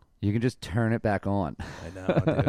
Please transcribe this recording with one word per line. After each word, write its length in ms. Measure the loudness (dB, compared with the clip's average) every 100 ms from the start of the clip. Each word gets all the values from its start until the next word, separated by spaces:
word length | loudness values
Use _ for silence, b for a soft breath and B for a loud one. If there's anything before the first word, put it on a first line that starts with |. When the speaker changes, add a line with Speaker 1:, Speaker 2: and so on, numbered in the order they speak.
| _ -4
Speaker 1:
You 100 | 0
can 80 | 2
just 220 | 0 -2
turn 320 | -4 0 2
it 80 | 2
back 240 | 2 0 2
on. 300 | 0 0 -4
Speaker 2:
I 300 | -10 -10 -12
know, 480 | -8 -2 0 2 0